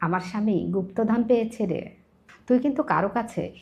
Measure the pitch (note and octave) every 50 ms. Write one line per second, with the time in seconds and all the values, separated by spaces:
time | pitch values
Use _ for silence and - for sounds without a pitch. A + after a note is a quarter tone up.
0 | F3 E3 F3 F3+ E3+ F3+ - G#3+ G#3 A3 G3+ E3 E3+ E3+ F3+ G3 F#3 F#3+ - -
1 | A3+ A3 A3 A#3+ A#3 A3+ B3 A#3 A3+ A3+ - - G#3+ F3+ D#3 - - - - -
2 | _ _ _ _ _ - - - _ - B3 B3 B3+ D4 C4+ - D4+ - D#3+ D#3
3 | F#3 G3+ - A#3+ A3+ - - F3 E3 F3+ - -